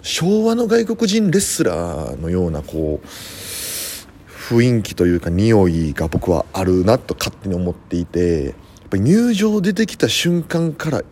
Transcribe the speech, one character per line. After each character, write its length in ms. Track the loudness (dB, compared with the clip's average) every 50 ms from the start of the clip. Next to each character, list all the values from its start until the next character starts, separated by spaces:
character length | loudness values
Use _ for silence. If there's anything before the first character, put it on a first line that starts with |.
| -10
昭 420 | -8 -4 -2 0 2 2 2 2
和 100 | 2 2
の 120 | 2 2
外 180 | 2 2 2 2
国 240 | 0 0 0 0 0
人 220 | 2 2 2 4
レ 100 | 2 2
ス 240 | 0 0 -2 0 0
ラ 500 | 0 0 -2 -2 -4 -4 -6 -6 -6 -8
ー 60 | -6
の 80 | -4 -2
よ 200 | 0 0 0 0
う 20 |
な、 120 | -2 -4 -6
こ 380 | -6 -4 -4 -2 -2 -2 -4 -6
う、 40 | -12 -16 -16 -16 -16 -16 -14 -14 -12 -12 -10 -10 -10 -10 -10 -10 -10 -12 -14 -16 -20 -20 -20 -20 -20 -18 -16 -6 0 2
雰 260 | 4 4 4 4 2
囲 20 | 0
気 120 | -4 -2
と 120 | 0 2
い 80 | 2 2
う 60 | 2
か、 100 | 0 0
匂 380 | 0 2 4 4 6 6 4 4
い 240 | 2 2 0 -2 -2
が 160 | -2 -4 -2
僕 220 | -2 -2 0 0
は 140 | 0 0 -2 -4 -6
あ 120 | -2 0
る 200 | 2 2 2 4
な 140 | 4 2 2
と 160 | 0 -4 -8
勝 180 | -6 -6 -8 -8
手 140 | -8 -8 -6
に 60 | -4
思 180 | -2 -2 -4 -6
っ 20 |
て 220 | -8 -10 -6 -6
い 80 | -6 -4
て、 420 | -4 -2 0 2 2 2 0 -2
や 40 | -4
っ 40 | -8 -10 -16 -20 -20 -20 -8 -4
ぱ 60 | -2
り 60 | 0 2
入 300 | 4 4 4 4 2 2
場 280 | 2 2 2 0 0
出 140 | 0 0 0
て 120 | 0 -2
き 100 | -2 0
た 120 | 0 0 0
瞬 340 | 0 0 0 2 0 0 0
間 300 | -2 -2 0 0 0 -2
か 180 | -4 -4 -4
ら 120 | -2 -2 -4 -4